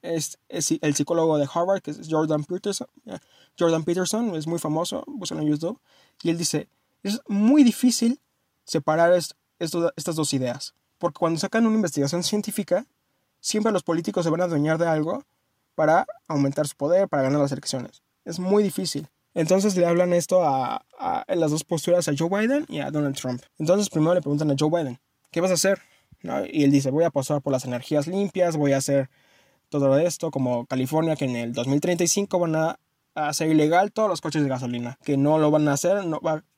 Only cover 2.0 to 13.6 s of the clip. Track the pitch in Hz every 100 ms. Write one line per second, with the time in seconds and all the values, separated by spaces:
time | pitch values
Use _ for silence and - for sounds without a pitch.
2 | 156 156 156 156 147 180 202 196 - _
3 | - 185 _ _ _ - 170 165 160 170
4 | 180 220 233 165 156 170 160 151 175 -
5 | - 285 185 156 151 151 165 233 _ _
6 | _ _ 170 170 170 151 - _ _ _
7 | 196 208 - 202 214 302 247 - 254 -
8 | 233 269 _ _ _ _ - 165 147 156
9 | 170 180 - - _ _ 165 175 170 -
10 | 151 160 147 139 127 120 - _ _ _
11 | 170 - 165 165 190 226 226 220 185 -
12 | 139 175 180 208 208 - 196 180 247 _
13 | _ _ _ _ - 214